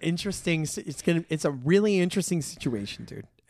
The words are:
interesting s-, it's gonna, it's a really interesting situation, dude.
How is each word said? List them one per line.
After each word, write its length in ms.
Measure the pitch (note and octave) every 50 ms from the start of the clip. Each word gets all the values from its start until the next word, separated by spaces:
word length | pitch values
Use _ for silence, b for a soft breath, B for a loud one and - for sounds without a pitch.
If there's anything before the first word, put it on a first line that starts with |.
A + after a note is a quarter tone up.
interesting 640 | - D#3+ E3+ E3+ - G3+ F#3 - - F3+ E3 D#3+ D#3
s-, 140 | D3 - -
it's 240 | - - C#3 -
gonna, 220 | - - E3+ E3 E3 -
it's 160 | D#3+ D3+ -
a 60 | D#3
really 500 | C#3+ C3 B2 D3 F3+ G3 G#3 G#3+ G3+ F#3
interesting 400 | F3 F3+ - G3+ F3 - F3+ E3
situation, 640 | C#3 - - - - C#3+ A#2+ G#2 G2+ - - - A2+
dude. 220 | - - G2+ G#2 - _ _ _